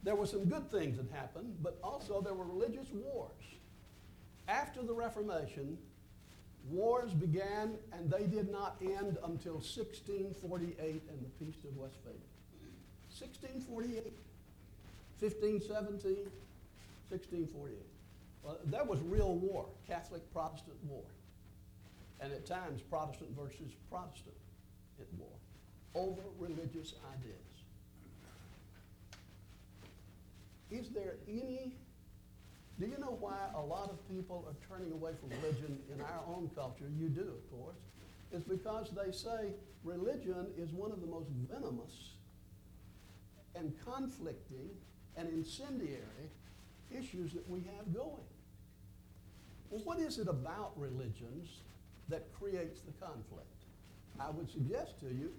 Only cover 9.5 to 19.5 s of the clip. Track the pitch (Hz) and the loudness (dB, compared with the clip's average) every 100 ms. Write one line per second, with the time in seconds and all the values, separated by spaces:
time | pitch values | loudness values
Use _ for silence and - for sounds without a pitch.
9.5 | 160 - - 220 - 208 202 196 185 180 | -2 -2 0 -2 -2 0 2 2 0 0
10.5 | 180 170 - 156 156 156 151 123 - 156 | 2 2 2 2 2 -2 -4 -6 -4 -4
11.5 | 156 143 135 131 123 120 110 - - - | -4 -6 -4 -4 -6 -10 -10 -12 -14 -16
12.5 | - - - - - - - - - 262 | -14 -12 -12 -14 -14 -12 -10 -10 -8 -4
13.5 | 262 - 226 240 220 220 - - - - | -4 -2 0 2 2 -2 -6 -12 -16 -16
14.5 | - - - - - - - 208 208 214 | -16 -14 -14 -12 -12 -12 4 4 8 8
15.5 | 214 - 214 202 202 190 196 202 - - | 8 6 2 2 4 6 6 4 -4 -10
16.5 | - - - - - - 185 - 175 151 | -14 -14 -14 -14 -14 -4 -4 0 2 2
17.5 | 143 143 104 95 - - - - - 147 | 2 -4 -4 -8 -14 -14 -14 -14 -8 -4
18.5 | 160 160 202 277 160 165 202 196 175 190 | 0 2 4 6 6 8 10 10 8 6